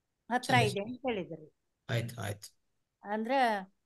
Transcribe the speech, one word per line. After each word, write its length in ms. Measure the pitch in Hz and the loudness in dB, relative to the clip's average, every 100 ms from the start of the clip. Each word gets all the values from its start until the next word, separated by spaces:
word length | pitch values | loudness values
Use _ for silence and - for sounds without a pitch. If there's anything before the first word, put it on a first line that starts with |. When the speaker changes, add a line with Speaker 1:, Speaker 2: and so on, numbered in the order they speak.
| _ _ - | _ _ -4
Speaker 1:
ಹತ್ರ 220 | 240 247 | -2 4
Speaker 2:
ಸರಿ, 80 | 254 | 6
Speaker 1:
ಇದೆ 80 | 214 | 6
Speaker 2:
ಸರಿ. 100 | 196 | 2
Speaker 1:
ಅಂತ 200 | 214 247 262 | -6 -4 -2
ಹೇಳಿದ್ರಿ. 460 | 214 156 156 156 _ _ _ - | -2 -4 -10 -14 _ _ _ -4
Speaker 2:
ಆಯ್ತು, 320 | 120 120 117 | -2 -2 -6
ಆಯ್ತು. 360 | 104 104 - _ _ _ _ _ | -6 -8 -12 _ _ _ _ _
Speaker 1:
ಅಂದ್ರೆ 720 | 202 214 220 277 240 202 190 _ | -6 -4 0 2 4 2 -4 _